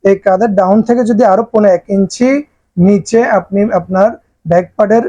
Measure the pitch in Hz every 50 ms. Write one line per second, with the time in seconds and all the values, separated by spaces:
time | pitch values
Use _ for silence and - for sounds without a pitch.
0 | - 196 196 190 _ 202 185 185 226 233 196 202 185 185 202 220 214 233 240 247
1 | 247 214 240 202 247 196 190 202 226 - - 214 208 202 180 175 _ - 196 196
2 | 196 180 - - 240 262 277 285 294 _ _ _ _ _ _ 175 175 196 208 196
3 | - - 226 226 240 - 226 190 175 _ 190 196 208 226 220 180 170 175 185 185
4 | 196 226 339 - _ _ _ _ _ 160 170 180 180 175 _ - 214 202 214 233
5 | 349